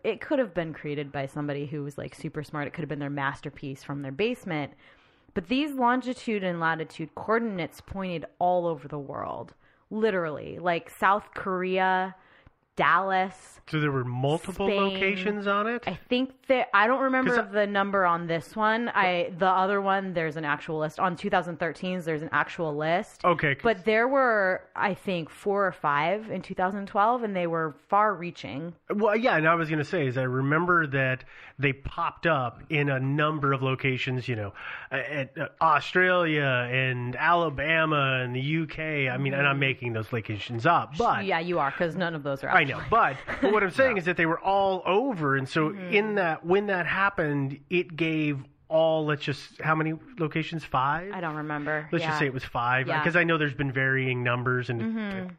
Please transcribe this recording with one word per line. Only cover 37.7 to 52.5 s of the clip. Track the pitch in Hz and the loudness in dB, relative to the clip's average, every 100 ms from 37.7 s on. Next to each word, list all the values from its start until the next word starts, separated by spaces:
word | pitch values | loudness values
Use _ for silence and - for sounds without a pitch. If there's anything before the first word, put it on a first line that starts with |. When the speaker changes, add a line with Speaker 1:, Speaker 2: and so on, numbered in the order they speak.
| 165 160 147 135 131 | 2 4 2 2 0
Speaker 2:
and | 123 127 | -2 -4
the | |
U | 139 160 156 | -2 -2 -2
K. | - 156 147 135 | -6 -4 0 0
I | 127 | 0
mean, | 139 | -2
and | 139 143 | 2 2
I'm | |
Speaker 1:
Mm-hmm. | 139 | 2
Speaker 2:
making | 135 127 123 | 0 0 -4
those | 113 107 | -4 -4
locations | 120 - 104 - 117 | -6 -4 -8 -6 0
up, | 143 165 113 156 | 4 4 2 0
but | 233 170 | 2 2
Speaker 1:
Yeah, | 196 165 | 0 0
you | 175 170 | 0 0
are, | 139 | 0
'cause | - 170 175 | 0 -2 -2
none | 175 | -4
of | 160 | -4
those | 139 139 | -4 -4
are | - | 4
Speaker 2:
I | 185 | 4
know, | 143 107 | 4 -2
Speaker 1:
actually | - | 2
Speaker 2:
but, | 226 170 131 - - | 4 4 0 -8 -2
but | - | 2
what | 214 | 2
I'm | 196 | 2
Speaker 1:
<laughs> | - | 2
Speaker 2:
saying | 262 208 | 2 2
is | |
that | 170 175 | 0 2
they | 165 | 2
were | 165 | 2
all | 190 196 196 185 - | 2 2 2 0 2
over, | 196 277 190 147 135 | 2 2 0 0 0
and | 135 | 0
so | 165 156 | 0 0
Speaker 1:
Mm-hmm. | 202 180 | -2 0
Speaker 2:
in | 202 214 208 | 2 2 0
that, | 170 156 170 | 0 -2 2
when | 190 208 | 2 2
that | 185 165 | -2 0
happened, | 190 196 196 151 143 135 139 - | 0 0 2 0 0 -2 -6 -2
it | 180 175 156 | -2 -2 -2
gave | 160 156 151 139 127 _ _ | 0 2 0 -2 -8 _ _
all, | 160 160 160 151 | 2 4 2 0
let's | 147 | -2
just, | - 135 - - | -4 -6 -10 -6
how | 156 | 0
many | 156 160 160 - - | 2 0 -4 -10 -4
locations? | 156 160 156 165 | -2 -2 -4 -6
Five? | - 135 135 156 190 | -2 0 2 0 -4
Speaker 1:
I | 190 | -6
don't | 170 151 | -6 -6
remember. | 151 151 147 151 151 | -6 -4 -2 -4 -2
Speaker 2:
Let's | 170 | -2
just | 160 151 | 0 0
Speaker 1:
Yeah. | |
Speaker 2:
say | 143 | -2
it | |
was | 131 | -4
five, | - | -6